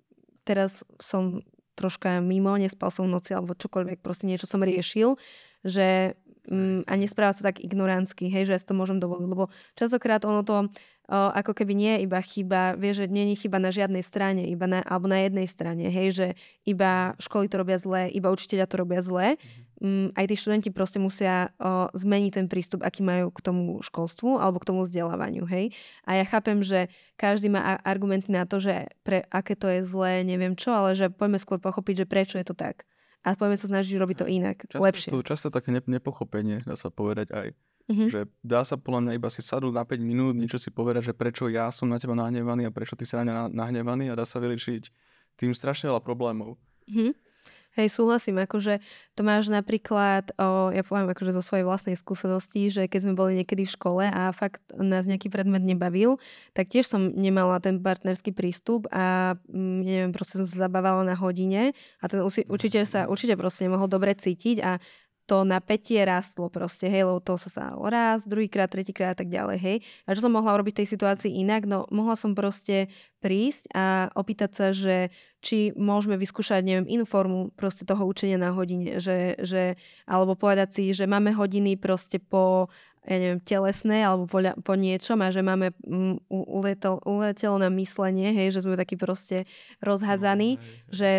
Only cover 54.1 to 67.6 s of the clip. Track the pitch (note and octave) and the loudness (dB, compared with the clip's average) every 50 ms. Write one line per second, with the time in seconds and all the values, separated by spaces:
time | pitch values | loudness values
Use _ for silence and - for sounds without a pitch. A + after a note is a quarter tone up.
54.1 | F#3 F3+ F#3 F#3 F3+ - G3+ F#3+ - - _ - - - F#3+ F#3+ F#3+ F#3 F#3 G3 | 0 0 0 -2 -2 -2 -4 -6 -6 -8 _ -12 -6 -2 0 2 2 2 2 0
55.1 | F#3+ G3 - G3+ F#3 G3 G3 G3 G3 F#3+ F#3 F#3 F#3 F3 F3+ F3+ E3+ F#3+ G#3+ B3 | -2 -2 -4 -4 -2 0 2 2 2 2 2 2 2 2 0 0 2 4 4 4
56.1 | C4+ C4 - - - - - _ - - F#3 F#3+ - B3 C4 - A#3 G3+ F#3+ E3+ | 4 2 -2 -10 -20 -20 -20 _ -2 -2 -2 2 2 2 2 2 2 0 2 2
57.1 | - F#3+ G3 F#3+ F#3+ F#3+ F#3 F3+ F#3 F3 - F#3+ F#3+ F3+ F#3 F#3+ F#3 - - F#3+ | 2 2 2 4 4 4 4 4 2 2 2 0 0 0 0 -2 -2 -2 -2 -2
58.1 | F#3 F3+ - G#3 F#3+ - F#3+ F3+ F3+ - - - A#3 A#3 G#3 - - F#3+ F#3 F#3 | -4 -2 -4 -6 -4 -2 -2 -4 -4 -4 -2 -2 -2 -2 -2 -2 -2 0 2 2
59.1 | F#3 F#3 F#3 F#3 F#3 F3+ - - - F#3+ F#3 F#3 F#3 F#3 F#3 F#3 F#3+ F#3 F#3 F3+ | 2 2 2 0 0 -4 -6 -8 -6 -4 -2 -2 -2 -2 0 0 0 0 0 0
60.1 | F3 - F#3 - - F#3+ F#3+ F3 F3 F3+ F#3 F#3 F3+ F#3+ F#3 F#3+ F#3+ F#3 F#3+ F#3 | -2 -4 -6 -6 -4 -4 -4 -4 -2 -2 -2 0 0 2 2 2 2 2 2 2
61.1 | F#3 F3+ F#3+ F#3 F3+ F3+ F#3 F#3+ F#3+ G3+ A#3+ C#4 - - - - _ _ - F3 | 0 0 0 0 0 0 0 2 2 2 2 2 0 -2 -10 -20 _ _ -6 -4
62.1 | - G3 F3+ G3 - - - - G3 G3+ - G#3+ G#3+ G#3 G3+ G3+ - G3 F3 - | -2 0 0 0 0 -2 -2 -2 -2 -2 0 0 2 2 0 0 0 -2 0 0
63.1 | G3 - - A#3+ G#3 F3+ F3+ F#3 - - F#3 F#3 F#3 F#3+ G3 F#3+ G3 F#3+ G3 G3+ | -2 0 0 0 0 2 0 -2 -2 -2 0 0 2 2 2 2 2 2 4 2
64.1 | G3+ G3 - F#3 F3+ - - A3+ A#3+ G#3+ - F#3 F#3 F3 - - - - _ _ | 2 2 0 -2 -2 0 0 0 0 2 0 0 -2 -2 -6 -12 -20 -20 _ _
65.1 | _ _ _ - G3 G3 F#3+ F#3+ F#3 F#3 - - G#3+ G#3+ - - A#3 G#3 G3 F#3 | _ _ _ 2 2 4 4 4 2 2 2 0 0 0 0 2 2 4 4 4
66.1 | F3+ F3+ F#3+ - - - F3 E3+ - E3+ - F3 - - F#3+ F#3 G3+ F#3+ F#3+ F#3 | 2 2 0 -4 -6 -8 -8 -6 -6 -6 -6 -8 -6 -4 -2 2 4 4 4 4
67.1 | F3+ F3+ F#3 - F3+ F3 - F3+ - - | 2 0 0 -2 -2 -2 -4 -8 -10 -10